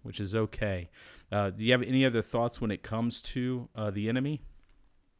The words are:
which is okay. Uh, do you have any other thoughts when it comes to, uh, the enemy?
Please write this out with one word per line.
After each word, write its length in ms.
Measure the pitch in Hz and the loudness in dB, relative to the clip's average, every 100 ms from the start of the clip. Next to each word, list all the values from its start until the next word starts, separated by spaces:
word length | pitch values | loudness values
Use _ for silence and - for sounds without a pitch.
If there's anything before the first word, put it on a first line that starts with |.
which 160 | 120 - | -10 -6
is 160 | 98 110 | -2 0
okay. 540 | 107 - 104 92 82 - - - - | 0 -2 -2 -2 -6 -14 -20 -20 -2
Uh, 180 | 104 98 | 0 0
do 140 | 98 113 | 2 4
you 60 | |
have 100 | 123 | 4
any 220 | 117 131 131 | 4 4 4
other 160 | 113 | 4
thoughts 400 | - 120 117 - | 0 0 0 0
when 100 | 110 | -4
it 100 | 98 | -4
comes 400 | - 113 120 - | -4 -2 -2 -2
to, 440 | - 131 127 127 - 110 | -4 -2 -2 -4 -6 -6
uh, 160 | 107 | -4
the 160 | 101 107 | -2 0
enemy? 340 | 127 139 151 - - - _ _ _ _ | 0 0 -4 -8 -20 -20 _ _ _ _